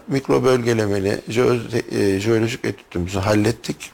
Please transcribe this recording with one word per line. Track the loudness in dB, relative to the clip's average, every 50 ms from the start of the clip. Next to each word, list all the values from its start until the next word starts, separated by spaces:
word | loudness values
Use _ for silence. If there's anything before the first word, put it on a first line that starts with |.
| -6
mikro | -4 -4 -4 0 0 0 2 4
bölgelemeli | 2 2 2 2 0 0 2 2 0 0 0 0 0 -2 -2 -4 -4
jeote-, | 0 2 2 2 2 0 -2 -4 -4 -4 -4 -2 -2 0
e, | 2 2 2 0
jeolojik | 2 2 2 2 2 0 -4 -4 -6
etütümüzü | -8 -8 -8 -12 _ -6 -6 -4 -4 -4 -2
hallettik | 0 2 2 2 2 0 -2 -2 -6 -10 -10 -10 -14 -12